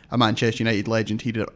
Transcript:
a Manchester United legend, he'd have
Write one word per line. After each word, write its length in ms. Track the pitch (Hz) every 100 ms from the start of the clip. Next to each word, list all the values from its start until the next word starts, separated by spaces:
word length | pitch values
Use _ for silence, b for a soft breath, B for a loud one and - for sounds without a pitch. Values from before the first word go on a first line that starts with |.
| b
a 80 | 120
Manchester 440 | 113 107 117 110
United 220 | 113 104 104
legend, 340 | 113 104 107
he'd 140 | 123 110
have 120 | -